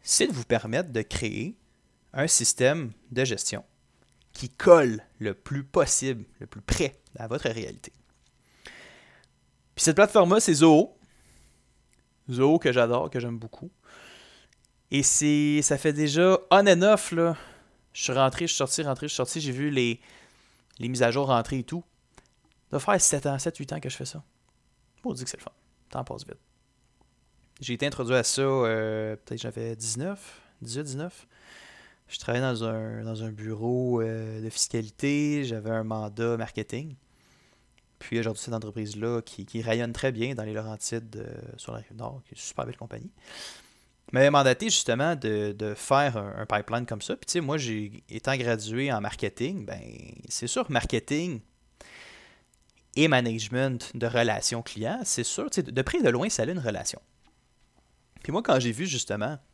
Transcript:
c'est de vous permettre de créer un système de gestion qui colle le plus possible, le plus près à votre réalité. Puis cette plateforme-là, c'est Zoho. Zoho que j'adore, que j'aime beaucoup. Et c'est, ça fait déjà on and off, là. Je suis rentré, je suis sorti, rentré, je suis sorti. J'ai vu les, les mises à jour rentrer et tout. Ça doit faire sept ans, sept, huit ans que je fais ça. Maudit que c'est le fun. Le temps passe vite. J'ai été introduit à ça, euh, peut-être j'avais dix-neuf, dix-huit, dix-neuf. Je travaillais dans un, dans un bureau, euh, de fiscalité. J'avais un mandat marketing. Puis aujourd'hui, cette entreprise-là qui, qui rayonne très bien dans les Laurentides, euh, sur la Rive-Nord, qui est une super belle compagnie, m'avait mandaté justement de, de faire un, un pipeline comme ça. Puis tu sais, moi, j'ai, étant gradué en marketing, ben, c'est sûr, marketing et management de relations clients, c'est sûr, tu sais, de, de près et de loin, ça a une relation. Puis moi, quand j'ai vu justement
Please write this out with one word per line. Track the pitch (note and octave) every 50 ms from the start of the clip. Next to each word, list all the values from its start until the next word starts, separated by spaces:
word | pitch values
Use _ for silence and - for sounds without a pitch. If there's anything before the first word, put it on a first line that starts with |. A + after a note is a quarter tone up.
| _
c'est | - - - G4+
de | D#4 G#3+
vous | C3 A2+
permettre | _ A#2+ A2+ - G#2+ A2+ C#3 F#3 E3
de | B2 A2+
créer | G#2+ - - - - G#2+ - G2+ A2+ F3 A#3 _ _ _ _ _ _ _ _ _ _ _ -
un | C3 C#3+
système | E3 - - A#2+ - - - B2+ C3 D3 E3+ D3 A#2 G#2+ _ _ _
de | B2+ B2 C3+
gestion | B2+ A#2 G2 - - - G2+ - _ _ _ _ _ _ _ _ _ _ _ _ _ _
qui | - - A#2+
colle | _ _ - F#3+ F3 E3 D3 B2 A2 A2 - _ _ _
le | A2+ G#2 F#2+
plus | - _ - C#3 C#3 C#3
possible, | C3+ - F#3 D3 - - - C3 C3+ C3 A2+ G2+ - - _
le | -
plus | - - G#2+
près | - - - - E3 C3+ - _ _ _ _
à | - A#2 A2
votre | A#2 C#3+ - -
réalité. | A2+ A2+ G#2 C2 G1+ - - - _ _ _ _ _ _ _ _ _ _ _ _ _ _ _ - - - - - - - - _ - - _ _ _ _ _ _ _ _ _ _ _
Puis | - -
cette | - D#3
plateforme-là, | D#3+ G3+ G3+ - A3 F#3 E3+ F#3 G#3+
c'est | - - E3
Zoho. | C#3 D#3 E3 D#3 D3+ G3+ - - _ _ _ _ _ _ _ _ _ _ _ _ _ _ _ _ _ _ _ _ _ _ _ _ _ _ -
Zoho | B2+ A#2+ C3 C#3+ D#3 E3
que | - D3 B2
j'adore, | B2 A#2+ A#2 A#2+ B2 D#3 D#3+
que | - C3
j'aime | A#2+ A#2+ A#2 A2+
beaucoup. | A2+ A2+ - - - F3+ _ _ _ - - - - - - - - - - - _ _ _ _ _ _ _ _ _ _
Et | - - C3+
c'est, | - - - D3+ D3 D3 D3 D3 D3 D3 D3 C#3+
ça | - D3+ C3+
fait | - D#3+ D3
déjà | D3 D3+ D3 C#3+ D#3 F3+ F#3 F#3+ - - -
on | F3 G3 G3+
and | G3 F#3 E3+ F3+
off, | G#3 G#3+ G#3 - - F3
là. | E3 E3 E3+ D#3+ - - - - - _ _ _ _ _ _ _
Je | - -
suis | - B2+
rentré, | C3 C3+ C3+ B2+ - E3+
je | E3 -
suis | -
sorti, | C#3 C3 - - D#3
rentré, | C#3+ C3 - -
je | D3 -
suis |
sorti. | - B2+ - - E3
J'ai | D3 C#3+ B2+
vu | B2+ C#3+ D3+
les, | D3 C3+ B2 A#2+ A2+ A#2 _ - - - - _ _ _ _ _ _ _ _ _ _ -
les | A#2 A#2
mises | B2+ A#2+ B2
à | A#2
jour | A#2 C#3 C#3 C3+
rentrer | C3 A#2 A2+ - C#3+ C3
et | A#2+
tout. | - - F3 E3+ _ _ _ _ _ _ - _ _ _ _ _ _ _ _ _ _
Ça | -
doit | C#3+
faire | C3 - G#3 F#3
sept | - - - C#3+ -
ans, | D3 C#3 C3+
sept, | - E3+ D#3+
huit | - C#3+ C3 D#3+
ans | D#3
que | C3+ C3+
je | C3
fais | - C3+
ça. | C3 - D#3 D3 _ _ _ _ _ _ _ _ _ _ _ _ _ _ _ _
Maudit | B3+ - B2 B2+
que | -
c'est | - -
le | -
fun. | - _ _ _ _ _ _ _ _
Le | -
temps | C3 C3
passe | - - - -
vite. | - - - _ _ _ _ _ _ _ _ _ _ _ _ _ _ _ _ _ _ _ _ _ _ _ -
J'ai | C3+ - B2
été | - C#3+
introduit | C#3+ C#3 - C3 A#2 B2+
à | B2+ A#2
ça, | - - - C3+
euh, | C3+ C3+ C3+ B2 A2+ A2+ A2 A2 A2 A2 A2 G#2+ G#2+ G#2+
peut-être | - _ - A#2+ A2+
j'avais | - B2 A#2 A#2 A2+ A2+ A2+
dix-neuf, | A2 A2+ A2+ G#2+ A#2+ C#3 F#3 G3+ G3 - - - - _ _ _ _ -
dix-huit, | A2+ A#2 C3 D3+
dix-neuf. | C#3+ C3 C3+ D3+ F3+ - - - _ _ _ _ - - - - - - - - - _ _ _ _
Je | - -
travaillais | - - A#2 B2 C3
dans | C3 B2 A2 A2+
un, | A2+ A2 A2 A2 A2 A2+ A2 A2
dans | A2+ A2+ A2 A2
un | A2
bureau, | A2 G#2+ G#2+ A2 A2 G#2 A2+ A#2+ B2 B2+ B2+ B2 B2 A#2
euh, | A2+ A2+ A2+ A2+ A2 A2 A2 A2 A2
de | A2
fiscalité. | - - - - - A#2+ A2 G#2+ - _ - C#3+ C#3+ D3 D3 D3 D3 D3 C#3
J'avais | B2+ A2+ A2 G#2 A2
un | A2+ A2+ A2
mandat | A2 A2 A2 G#2+ G#2+ G2+ A2 A#2 A#2 A#2
marketing. | A2+ G#2+ G#2+ - - A2 _ - A#2 D3 D#3+ C3+ - _ _ _ _ _ _ _ _ _ _ _ _ _ _ _ _ _ _ _ _
Puis | - - - A#2
aujourd'hui, | A2+ A2+ G#2+ - -
cette | - A#2
entreprise-là | A2+ A2 G#2+ G#2 A#2 G#2+ G#2 G2 G#2 G#2+ A#2 A#2+ A#2 A2+
qui, | - - - G2
qui | - - A2+ A2+
rayonne | A2+ A2 A#2 A#2+ A#2+ A#2
très | - - C3+
bien | B2 A2 A2+ C3 C#3
dans | A#2+ G#2+
les | G#2+ G#2+
Laurentides, | G#2+ A2 A2 G#2+ G#2 - - - A#2 A2+ A2 A2
euh, | G#2+ G#2+ - A#2 A#2 - A#2+ A#2
sur | A2+ - - A#2
la | A2+
Rive-Nord, | G#2+ _ - A2 A2+ A#2 C3 C3+ -
qui | _ -
est | -
une | -
super | - - - C3
belle | A#2 B2
compagnie, | - - A#2+ - - A#2 G3 _ _ _ - - - - - - - - _ _ _ _ _ _ _ _ -
m'avait | - B2+ C3+ C#3+
mandaté | C#3+ C#3+ C#3 C3 B2+ B2+ G#3+
justement | A3+ G3 - - - A#2 A#2+ C#3 E3 E3+
de, | C#3+ A#2+ A2 G#2+ G#2 G#2 G#2 G#2
de | G2+ A2 G#2+ G#2
faire | - - - C3+ C#3 C#3+ C#3+ A#2
un, | A2 G2+ G2+ G2 G#2
un | A2
pipeline | - G#2+ G#2 G2+ - A2+ A#2+ B2
comme | - A2+ G#2
ça. | - - -
Puis | - -
tu | - -
sais, | F3
moi, | E3 C3+ D3+ D#3
j'ai, | C3+ A#2+ A2 G#2+ G#2+ G2+ G#2+ - _ _
étant | - A2+ _ - C3+
gradué | C3 B2 A#2+ A#2 A2 G#2+ A2 A2 A#2+ C3+ C#3+ B2+
en | G#2+
marketing, | G2+ G#2 - - - G2+ - - A#2 D3 G3 F#3+ G#2+
ben, | - - - - A1+ A1+ - - - - - - -
c'est | - - - A#2+
sûr, | - - A#3+ -
marketing | C#3+ A#2+ - - - A#2 - - C#3+ D3+ E3+ F3+ D#3 A2 - _ _ _ _ _ _ _ - - - - - - - - - - - _ _ _ _ _ _ _ _ _ _ _ -
et | - D3+
management | D#3+ C#3+ B2+ A#2+ A#2+ A2+ A2+ G#2+ G#2 B2 B2 C3+ C3+ B2+ A#2+ - - -
de | B2 A#2+ A#2
relations | A2+ A#2+ A#2 A2+ G#2+ G2+ - - A#2+ A#2 A2+
clients, | - - G2+ A2 A#2 F3+ B3 A#3
c'est | - - - A#2
sûr, | - - - A3 D4+
tu | -
sais, | - D#3+
de, | B2+
de | A2+ B2+ C3
près | - - F4
et | C4+
de | D#3
loin, | A#2+ A#2+ D#3 A3
ça | - - A2+
a |
une | C3 F3+ F#3
relation. | C3+ A#2 G#2 F2 - - - - _ _ _ _ _ _ _ _ _ _ _ _ _ _ _ _ _ _ _ _ _ _ _ - -
Puis | - D3
moi, | G3 A#3
quand | - - C3
j'ai | A#2+ A#2+
vu | A2 A2+ E3+
justement | F#3+ C#3+ A#2+ - - G2+ G#2 G#2 B2 D3+ C3+ _ _